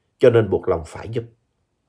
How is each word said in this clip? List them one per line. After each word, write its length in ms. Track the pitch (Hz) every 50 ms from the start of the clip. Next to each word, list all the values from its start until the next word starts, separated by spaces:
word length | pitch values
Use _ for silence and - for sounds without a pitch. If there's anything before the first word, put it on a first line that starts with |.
| _ _ _
cho 120 | _ - 123
nên 200 | 113 117 110 95
buộc 180 | 110 98 -
lòng 160 | - 87 82 80
phải 220 | - - - - 98
giúp. 140 | 117 120 113 117 _ _ _ _ _ _ _ _ _ _ _